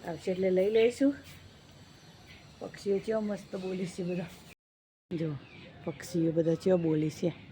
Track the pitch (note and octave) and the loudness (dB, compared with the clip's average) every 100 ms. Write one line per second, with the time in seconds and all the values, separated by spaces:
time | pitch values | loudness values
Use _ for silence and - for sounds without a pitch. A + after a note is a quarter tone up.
0 | F3+ D#3 - F3+ F#3+ F#3 G3 A3 A#3 A#3+ | -8 -6 -4 0 2 4 4 6 4 6
1 | C#4 C#4 - - - - - - - - | 2 2 -12 -20 -20 -20 -20 -20 -20 -20
2 | - - - - - - F#3+ - G3+ G3 | -20 -20 -20 -20 -20 -14 -12 -6 -2 0
3 | G3 A3 G#3 G3+ - G3 F#3 F#3 F3+ - | 0 -2 -2 -6 -6 -8 -6 -4 -4 -4
4 | F3 F3+ E3+ - - - _ _ _ _ | -4 -4 -6 -12 -20 -20 _ _ _ _
5 | _ E3+ D#3+ C#3+ - - - - E3+ D3+ | _ -4 -4 -4 -12 -20 -20 -10 -10 -10
6 | - F3 E3 D#3+ D#3+ E3 F#3+ F#3 E3 D#3 | -4 0 2 4 2 2 4 4 4 2
7 | D#3 - F3 - - | 0 0 -4 -4 -16